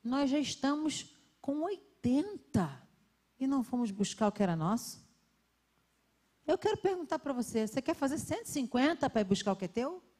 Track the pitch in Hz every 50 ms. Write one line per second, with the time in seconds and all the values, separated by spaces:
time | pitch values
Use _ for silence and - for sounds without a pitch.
0 | _ 233 254 277 285 262 269 302 277 - - - - 269 294 302 311 311 - -
1 | - - - _ _ _ _ _ - - 277 302 311 370 403 359 - _ _ _
2 | - 240 247 285 349 415 415 - - _ - 214 180 147 135 131 - _ _ _
3 | _ _ _ _ _ _ _ _ 262 269 277 269 226 - - 247 240 214 190 202
4 | 202 - - - 220 208 202 - 208 180 165 165 156 175 220 240 - - - -
5 | - _ _ _ _ _ _ _ _ _ _ _ _ _ _ _ _ _ _ _
6 | _ _ _ _ _ _ _ _ _ - 311 - - 415 427 - - 381 381 359
7 | 330 - 330 311 - 277 269 247 226 - - 220 220 214 - 262 247 - 277 -
8 | 285 269 285 311 - - 311 427 466 - - 294 254 220 - 247 262 302 349 -
9 | - 262 - 226 208 185 202 196 - 208 190 - 190 165 - 226 247 285 359 370
10 | _ _ _ _